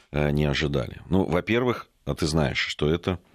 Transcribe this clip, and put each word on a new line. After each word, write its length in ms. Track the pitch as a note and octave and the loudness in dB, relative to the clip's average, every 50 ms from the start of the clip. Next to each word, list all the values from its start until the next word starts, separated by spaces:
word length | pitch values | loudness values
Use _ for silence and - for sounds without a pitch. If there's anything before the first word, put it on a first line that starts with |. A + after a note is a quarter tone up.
| - _ | -20 _
э, 200 | - D2 D2 D2 | -2 0 2 2
не 140 | D2 D2 D2+ | 2 2 2
ожидали. 560 | D2 C#2 C2+ D#2 C#2+ C#2+ C2+ A#1 - - - - - | 2 2 0 0 0 0 -2 -4 -4 -8 -14 -6 0
Ну, 140 | D#2+ F#2+ F2+ | 2 2 2
во-первых, 640 | - D2+ F2 - - A2 A#2+ B2+ B2 A2+ - - - _ _ _ | 2 0 -2 0 0 0 2 2 0 0 -2 -6 -12 _ _ _
а 100 | - C#2+ | -6 -4
ты 100 | - F2 | -2 -2
знаешь, 320 | D2+ D2+ E2 D2+ B1+ - - | 0 2 2 2 2 0 -2
что 320 | - - - - D2+ D2 | -4 -4 -4 0 0 2
это, 300 | E2 F2 - G2 F#2 E2+ - _ _ | 2 0 0 -2 -4 -4 -6 _ _